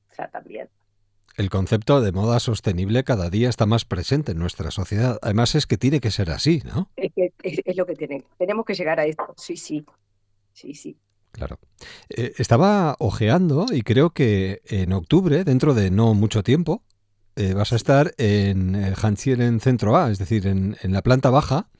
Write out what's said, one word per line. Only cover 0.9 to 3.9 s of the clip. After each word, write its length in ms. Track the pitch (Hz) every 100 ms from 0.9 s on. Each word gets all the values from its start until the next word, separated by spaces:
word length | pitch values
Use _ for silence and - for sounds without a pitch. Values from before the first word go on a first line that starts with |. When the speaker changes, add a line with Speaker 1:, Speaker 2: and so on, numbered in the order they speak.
| _ _ _ _ -
Speaker 2:
El 140 | 101
concepto 500 | 98 92 110 - 143
de 120 | 104
moda 280 | 90 110 120
sostenible 640 | - 110 110 87 98 120
cada 240 | - 113 85
día 220 | 104 123
está 160 | - 104
más 180 | 117
presente 480 | -